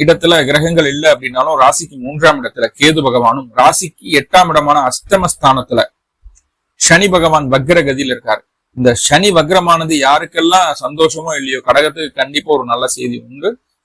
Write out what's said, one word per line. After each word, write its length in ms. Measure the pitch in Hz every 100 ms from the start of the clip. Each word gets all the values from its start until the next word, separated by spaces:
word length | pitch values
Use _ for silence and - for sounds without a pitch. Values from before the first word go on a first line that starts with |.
இடத்துல 360 | 147 165 170 165 135
கிரகங்கள் 400 | 147 165 165 143
இல்ல 100 | 143 156
அப்படின்னாலும், 460 | 135 131 123 151 143
ராசிக்கு 360 | 131 156 165 135 127
மூன்றாம் 340 | 151 160 143
இடத்துல 260 | 117 123 113 -
கேது 240 | 147 156 135
பகவானும், 420 | 120 117 135 123 117
ராசிக்கு 460 | 143 165 175 _ 185 147
எட்டாம் 300 | - 185 175
இடமான 280 | 151 147 147 127
அஷ்டமஸ்தானத்துல 960 | - - 196 175 - 143 131 123 120 - _ _ _ - _ _ _ _ -
சனி 280 | - 170 202
பகவான் 320 | 175 160 156 131
வக்ர 240 | 135 131 175 143
கதியில 240 | 135 135 120
இருக்காரு. 260 | 117 107 _ _ _ 123
இந்த 200 | 123 117 -
சனி 240 | 151 202 170
வக்ரமானது 560 | 151 185 170 165 160 151 135
யாருக்கெல்லாம் 640 | 147 170 170 165 185 165 147
சந்தோஷமோ 520 | 127 151 160 165 165 147
இல்லையோ, 180 | 131 127 123
கடகத்துக்கு 500 | 135 151 156 147 139
கண்டிப்பா 300 | 135 147 156 143
ஒரு 80 | 120
நல்ல 140 | 120 127 127
செய்தி 240 | 123 120 117
உண்டு, 220 | 135 202 247 _ _